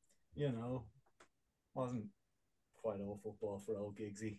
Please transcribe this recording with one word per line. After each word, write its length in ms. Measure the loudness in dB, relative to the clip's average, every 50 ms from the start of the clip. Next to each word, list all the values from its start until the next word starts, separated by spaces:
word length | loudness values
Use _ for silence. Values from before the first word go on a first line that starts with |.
| _ _ -20 _ _ _ 0
you 160 | 2 4 4
know, 340 | 4 2 2 0 0 0 -2 -6 -14 -20 -20 -20 _ _ -20 -20 _ _ _ _ _ _ _ _ _
wasn't 320 | 0 2 2 2 0 -2 -4 -8 _ _ _ _ _ _ _ _ _ _ _ _ 0
quite 200 | 0 2 2 2
all 200 | 0 0 -2 -2
football 380 | -4 -6 -4 0 0 0 0 -2 0
for 100 | 0 0
old 220 | 0 0 -2 -2 -4
Giggsy. 400 | -4 -4 -2 -2 -2 -2 -2